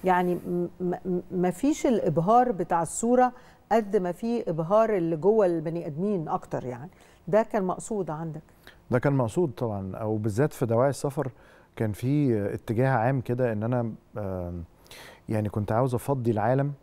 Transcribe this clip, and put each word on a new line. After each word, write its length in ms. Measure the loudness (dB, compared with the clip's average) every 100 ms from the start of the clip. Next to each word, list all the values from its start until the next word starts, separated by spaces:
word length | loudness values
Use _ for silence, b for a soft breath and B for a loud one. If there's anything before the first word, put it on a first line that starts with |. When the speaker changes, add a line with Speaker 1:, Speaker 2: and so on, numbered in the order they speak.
Speaker 1:
يعني 300 | 2 2 2
م-، 340 | -2 -2 -4 -4 -4
م-، 140 | -4 -4
م-، 160 | -2 -4 -2
مفيش 540 | 0 0 0 -2 2 2
الإبهار 640 | 2 2 0 4 4 4
بتاع 300 | 0 -2 -2
الصورة 500 | -2 -2 2 4 4 B B B _
قد 240 | 0 2 0
ما 160 | 0
في 380 | -4 -4 -2 -2
إبهار 460 | -4 2 4 4 2
اللي 200 | 0 2
جوه 300 | 2 4 4
البني 400 | 2 -2 -6 -6
آدمين 420 | -4 -2 -2 -2
أكتر. 360 | -4 -4 -8
يعني 260 | -6 -10 -14 b b b 0
ده 140 | 2
كان 200 | 2 0
مقصود 460 | -2 -4 -6 -6 -4
عندك؟ 300 | -6 -8 -10 -16 b b b _
Speaker 2:
ده 80 | 0
كان 140 | 2
مقصود 380 | 2 0 0 0 0
طبعًا، 400 | -4 -4 -6 -6
أو 200 | -4 -2
بالذات 360 | 0 0 0
في 140 | 0 0
دواعي 240 | 4 2
السفر 400 | 0 -4 -4 -6 b b b b -4
كان 160 | -4
في 520 | -2 0 2 2 2 -2
اتجاه 340 | -6 -2 0 2
عام 300 | 2 2 0
كده 320 | -2 0 0
إن 100 | 0
أنا، 300 | 0 0 -2 -8 _ -8
آم، 460 | -6 -6 -6 -8 -12 _ B B B B -4
يعني 200 | -2 0
كنت 240 | -2 0
عاوز 220 | 2 2
أفضي 360 | 0 -2 -2 0
العالم 420 | 2 2 2 0 -4